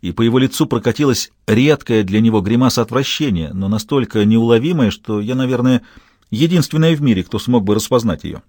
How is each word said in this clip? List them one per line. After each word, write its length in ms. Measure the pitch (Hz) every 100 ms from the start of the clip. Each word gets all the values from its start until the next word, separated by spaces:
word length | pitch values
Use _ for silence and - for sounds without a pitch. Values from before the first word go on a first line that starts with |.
и 100 | 90
по 120 | 85
его 140 | 117 123
лицу 280 | 131 - 156
прокатилась 640 | 117 120 - 143 120 - _ -
редкая 560 | 110 139 147 - 110
для 160 | 95 104
него 220 | 113 110
гримаса 400 | 98 117 127 -
отвращения, 720 | 113 123 135 - 151 90 78
но 160 | 92 98
настолько 560 | 107 - 139 117 110 104
неуловимая, 680 | 113 117 117 143 170 113
что 300 | - - 104
я, 140 | 107 127
наверное, 480 | 131 127 123 127 - - _ _ _
единственная 640 | 107 165 175 143 156 160 156
в 60 |
мире, 220 | 143 101
кто 160 | - 104
смог 240 | - 123
бы 120 | 98 104
распознать 500 | - 127 113 76 78
ее. 160 | -